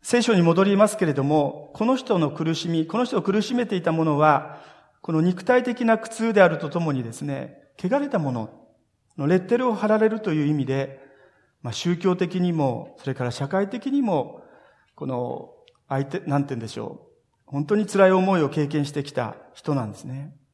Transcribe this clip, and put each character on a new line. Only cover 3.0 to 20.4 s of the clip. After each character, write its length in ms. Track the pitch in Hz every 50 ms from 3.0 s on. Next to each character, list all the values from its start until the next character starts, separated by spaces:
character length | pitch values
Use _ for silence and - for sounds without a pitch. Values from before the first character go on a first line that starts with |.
| 247
人 140 | 233 - 208
を 40 |
苦 180 | 151 196 190 214
し 120 | 208 - -
め 120 | 240 233
て 80 | 196 208
い 80 | 185
た 80 | - 175
も 140 | 160 165 160
の 140 | 160 151 143
は、 420 | 151 156 147 135 - - - - - - - - _ _ _ _
こ 120 | - -
の 80 | 165 160
肉 240 | 165 180 185 180 -
体 180 | - 247 254 247
的 200 | 254 240 - 247
な 140 | 226 226 220
苦 100 | 220 -
痛 240 | - - 220 233
で 100 | 220 208
あ 60 | 190 175
る 100 | 165 -
と 120 | - 147
と 80 | - 175
も 140 | 170 160
に 100 | 139 131
で 80 | 120 113
す 100 | 110 -
ね、 360 | 147 147 139 135 131 - - - _ _ _ -
汚 160 | - 180 233 285
れ 100 | 285 277
た 100 | - 196
も 120 | 156 139
の、 200 | 123 120 107 - - - - _ _ _ _ _ _ _ _ _ _ - 143
レ 100 | 147 175
ッ 100 | 185 180
テ 120 | - 233 240
ル 100 | 254 247
を 60 | 220
貼 140 | 196 - 214
ら 100 | 214 214
れ 100 | 220 214
る 120 | 214 220
と 120 | 214 202
い 120 | 156 151 147
う 20 |
意 60 | 147
味 140 | 151 147 135
で、 340 | 123 135 139 135 139 - - - - - _ _ _ _ _ _ _ _ _
ま 80 | - 123
あ、 20 |
宗 240 | 110 - - 175 175
教 200 | 170 - 196 180
的 240 | 180 185 165 180 185
に 120 | 180 180
も、 420 | 170 160 143 131 120 117 - - - -
そ 80 | -
れ 80 | 139 131
か 100 | - 123
ら 60 | 123
社 180 | 120 - 139 139
会 220 | 180 190 202 196
的 200 | 254 240 - 277
に 120 | 269 285
も、 400 | 262 220 180 147 123 - - - - - - - _ _ _ _ _ _ _
こ 120 | - 147
の 480 | 135 131 123 123 120 - - - - - _ _ _ _ _ _ _
相 160 | 139 135 139
手、 160 | 143 143 180
な 180 | - - 139 143
ん 40 |
て 80 | 139 139
言 80 | 139 113
う 20 |
ん 0 |
で 80 | 113 113
し 100 | - 113
ょ 300 | 110 113 - - - _ _ _ _ _ _ _ _
う、 40 | _
本 160 | - 139 151
当 100 | 147 208
に 100 | 208 214
辛 220 | 208 - 196 196 185
い 40 |
思 260 | 190 190 185 190 190 175
い 40 |
を 80 | 151 135
経 160 | 139 156 147
験 180 | 143 151 151 143
し 80 | 143
て 100 | - 147
き 80 | 139 -
た 260 | - - 120 107 - - - - _
人 200 | - _ - 147
な 100 | 135 120
ん 60 | 104
で 60 | 101 -
す 60 | -
ね。 320 | - 127 135 139 165 - _